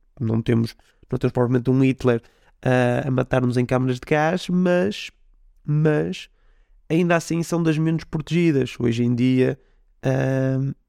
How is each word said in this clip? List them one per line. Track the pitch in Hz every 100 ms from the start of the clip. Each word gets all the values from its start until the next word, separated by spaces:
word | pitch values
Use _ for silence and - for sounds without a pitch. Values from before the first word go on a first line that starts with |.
| _ -
Não | 110 113
temos, | 120 117 113 - _ _ -
não | 127
temos | 123
propriamente | 127 120 127 123
um | 131
Hitler | 135 127 127 117 _ _ _ _
a, | 131 127 123 123 135
a |
matar-nos | 127 127 131 123 123
em | 123
câmaras | 127 127 123
de | -
gás, | 151 156 185 -
mas, | 180 180 180 196 - - _ _ _ _ _ -
mas | 151 156 151 170 190 - _ _ _ _ _ -
ainda | 165 175 170
assim | - 165
são | 165 170
das | 160 156
menos | 160 160
protegidas. | - 156 - 165 170 135 123 -
Hoje | 120 117
em | 120 120
dia, | 127 127 127 135 _ _ _ _
ahm, | 139 131 131 131 131 135 139 -